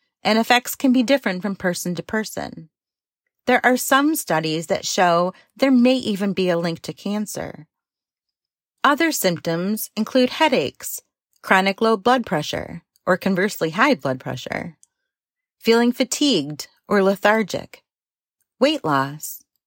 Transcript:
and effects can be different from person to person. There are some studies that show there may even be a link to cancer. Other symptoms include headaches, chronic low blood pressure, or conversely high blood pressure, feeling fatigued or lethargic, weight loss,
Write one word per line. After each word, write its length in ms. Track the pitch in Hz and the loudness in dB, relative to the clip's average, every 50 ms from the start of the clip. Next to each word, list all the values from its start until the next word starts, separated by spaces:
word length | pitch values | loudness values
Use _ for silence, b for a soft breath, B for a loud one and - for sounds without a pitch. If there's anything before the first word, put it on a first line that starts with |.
| _ _ _ _ - | _ _ _ _ -2
and 160 | 202 214 220 | 0 2 2
effects 340 | 226 - 247 247 247 - - | 4 4 4 2 2 -2 -6
can 180 | - - 269 | 0 2 2
be 120 | 240 262 240 | 4 4 4
different 400 | 208 277 269 - 208 180 180 180 | 2 2 2 2 -2 -4 -4 -4
from 120 | 202 196 | -6 -6
person 380 | - - 180 175 - - 180 175 | -2 -2 -2 -2 -2 -4 -6 -6
to 80 | 160 | -6
person. 680 | - - - 220 214 - - - 143 - - - 165 - _ _ _ _ _ _ _ _ _ _ _ _ _ _ - | -6 -4 -4 -4 -4 -4 -8 -8 -10 -10 -10 -14 -20 -20 _ _ _ _ _ _ _ _ _ _ _ _ _ _ -2
There 180 | - 254 - - | 0 2 2 4
are 140 | 247 254 247 | 2 2 2
some 380 | - - 277 269 285 302 320 | 2 2 2 4 4 4 0
studies 520 | - - - 170 160 160 160 156 165 165 - | 0 -2 -2 0 0 0 0 -2 -2 -2 -2
that 180 | 196 - - | -4 -4 -4
show 480 | - - - 185 175 170 170 175 185 - b b b b | -4 0 2 4 4 4 4 2 0 -2 b b b b
there 140 | - 262 277 | 0 2 4
may 260 | 262 240 240 254 262 | 6 6 6 4 4
even 380 | 254 - 214 208 180 208 202 180 | 2 0 -2 -4 -2 -2 -2 0
be 160 | - 185 180 | 0 0 2
a 80 | 170 170 | 2 0
link 240 | 170 170 165 160 - | 0 -2 -4 -6 -8
to 100 | - - | -12 -12
cancer. 720 | - - 202 202 208 208 - - - - - - - 156 _ _ _ _ _ _ _ _ _ _ _ _ _ _ _ _ _ _ _ _ _ _ _ - | -8 -6 -6 -4 -4 -4 -6 -8 -10 -10 -10 -12 -14 -18 _ _ _ _ _ _ _ _ _ _ _ _ _ _ _ _ _ _ _ _ _ _ _ -6
Other 280 | 254 294 277 330 320 | -4 -2 -2 -2 -2
symptoms 800 | 277 - - 185 170 - - 170 165 170 180 196 214 214 - - - | -2 -2 -4 -4 -4 -4 -6 -6 -6 -4 -4 -6 -6 -8 -8 -10 -8
include 360 | 214 220 - - 262 247 247 | -8 -6 -2 0 0 0 0
headaches, 680 | - - 320 302 262 180 143 - - - - - - - - _ _ _ _ _ _ _ - | 0 0 0 0 2 0 -2 -4 -6 -10 -14 -12 -12 -14 -16 _ _ _ _ _ _ _ -2
chronic 380 | - 208 190 190 196 190 - | 0 2 2 2 0 0 0
low 160 | 226 220 226 202 | 0 0 0 2
blood 280 | - 240 254 262 226 | 2 2 2 2 0
pressure, 560 | - 190 151 151 - - 76 - - - 170 _ _ _ _ - | -2 -4 -4 -4 -4 -6 -8 -8 -10 -12 -16 _ _ _ _ -2
or 120 | 180 185 185 | 0 0 0
conversely 540 | - 190 196 185 190 208 - - 165 160 | 0 -2 0 0 0 -2 -2 -2 -4 -4
high 240 | 156 196 254 302 247 | 0 2 2 2 2
blood 240 | 151 - 139 131 135 | 2 0 -4 -4 -4
pressure, 580 | - 135 127 127 - - - - - 170 160 _ _ _ _ _ _ _ _ _ _ _ _ _ _ _ _ _ | -6 -10 -10 -8 -8 -8 -8 -8 -8 -10 -12 _ _ _ _ _ _ _ _ _ _ _ _ _ _ _ _ _
feeling 320 | - 226 226 233 240 240 | 0 2 4 4 4 2
fatigued 760 | 240 - 262 - - - 294 285 240 165 139 147 151 - - - _ _ _ - | 0 0 -2 -4 -2 -2 0 2 2 0 -2 -4 -8 -10 -12 -16 _ _ _ -2
or 160 | 202 202 190 | 0 2 4
lethargic, 800 | 196 202 - - 208 214 226 214 170 - - - - - - _ _ _ _ _ _ _ _ _ _ _ _ _ _ _ - | 2 2 2 2 2 4 2 0 -2 -4 -8 -8 -10 -18 -20 _ _ _ _ _ _ _ _ _ _ _ _ _ _ _ 0
weight 240 | 240 294 320 269 - | 2 2 2 2 0
loss, 600 | 156 143 135 135 139 147 156 - - - - _ _ _ _ _ | 0 0 0 0 -2 -6 -10 -12 -14 -14 -16 _ _ _ _ _